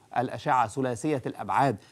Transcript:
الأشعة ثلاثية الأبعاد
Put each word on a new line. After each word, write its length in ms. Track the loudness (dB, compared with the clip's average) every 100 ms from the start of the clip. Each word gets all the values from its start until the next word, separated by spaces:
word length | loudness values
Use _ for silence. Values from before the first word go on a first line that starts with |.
| -6 -2
الأشعة 500 | -2 -4 0 2 2
ثلاثية 540 | 0 -2 -2 -2 -2 -4
الأبعاد 520 | -8 -2 2 4 2 -6